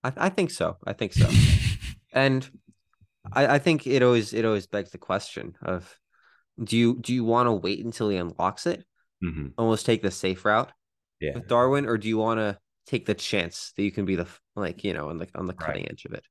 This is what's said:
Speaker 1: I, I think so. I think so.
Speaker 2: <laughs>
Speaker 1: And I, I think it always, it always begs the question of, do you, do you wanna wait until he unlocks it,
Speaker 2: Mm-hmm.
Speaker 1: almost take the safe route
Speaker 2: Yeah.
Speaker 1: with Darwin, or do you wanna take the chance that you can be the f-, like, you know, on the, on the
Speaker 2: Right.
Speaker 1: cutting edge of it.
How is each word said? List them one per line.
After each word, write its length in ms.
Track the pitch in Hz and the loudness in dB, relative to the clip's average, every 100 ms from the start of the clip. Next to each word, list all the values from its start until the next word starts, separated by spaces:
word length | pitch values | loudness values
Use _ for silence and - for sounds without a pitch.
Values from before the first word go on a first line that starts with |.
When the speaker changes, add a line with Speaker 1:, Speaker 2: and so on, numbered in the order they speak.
Speaker 1:
I, 80 | 123 135 | -6 0
I 100 | 185 | 0
think 220 | 185 170 | 0 -2
so. 240 | - 82 87 - | 0 -2 -2 -10
I 60 | |
think 220 | - 104 | -6 -2
so. 160 | - - - - - - | 4 6 8 8 6 2
Speaker 2:
<laughs> 400 | - - - _ | -4 -8 -14 _
Speaker 1:
And 340 | 127 135 131 131 - _ _ _ _ _ _ - | 2 4 2 -4 -18 _ _ _ _ _ _ -4
I, 240 | 98 139 143 | 2 4 4
I 20 | |
think 280 | 175 156 131 | 4 0 2
it 160 | 135 | 4
always, 300 | 123 120 104 | 6 4 2
it 100 | 107 | 0
always 240 | 113 104 - | 0 0 -2
begs 240 | 104 98 | -6 -6
the 60 | - | -14
question 580 | - 95 - - - - | -4 -4 -4 -12 -12 -10
of, 360 | - 90 90 _ _ _ _ _ _ - | -6 -6 -8 _ _ _ _ _ _ -12
do 140 | 113 113 | -2 4
you, 220 | 117 123 | 4 2
do 140 | 120 | -2
you 100 | 127 | -2
wanna 320 | 113 117 123 104 | 2 2 2 2
wait 300 | 87 101 117 | -2 -4 -8
until 240 | - 107 | -4 -2
he 80 | 95 | -2
unlocks 480 | 87 82 92 - 170 | -4 -2 -4 -2 -6
it, 160 | - - _ _ _ | -6 -10 _ _ _
Speaker 2:
Mm-hmm. 240 | 90 78 71 - | -8 -6 -10 -2
Speaker 1:
almost 280 | 113 110 - | 0 2 0
take 160 | 113 | 0
the 100 | 98 | 0
safe 320 | - 95 92 | -4 -4 -2
route 300 | 104 107 - _ _ _ _ _ | 2 2 0 _ _ _ _ _
Speaker 2:
Yeah. 140 | 76 69 | -8 -8
Speaker 1:
with 120 | 98 | 0
Darwin, 380 | 120 127 139 139 | 2 4 2 0
or 120 | 113 | -2
do 120 | 107 | 0
you 80 | 110 | 0
wanna 420 | 110 113 107 101 _ _ - | 0 0 -2 -6 _ _ -6
take 180 | 123 - | -4 -2
the 80 | |
chance 600 | 101 - 104 82 - - - | -4 -2 -2 -2 -8 -12 -4
that 80 | |
you 80 | 101 | -4
can 140 | 98 95 | -2 -2
be 100 | 92 | -2
the 80 | |
f-, 180 | 87 - _ - | -4 -12 _ -8
like, 280 | 92 85 | -8 -6
you 100 | 101 | -6
know, 160 | 85 76 | -6 -8
on 100 | 82 | -8
the, 80 | 85 - | -10 -8
on 100 | 90 | -10
the 80 | |
Speaker 2:
Right. 120 | 90 80 | -8 -8
Speaker 1:
cutting 240 | 73 - | -8 -10
edge 160 | - - | -14 -14
of 80 | |
it. 100 | - _ | -16 _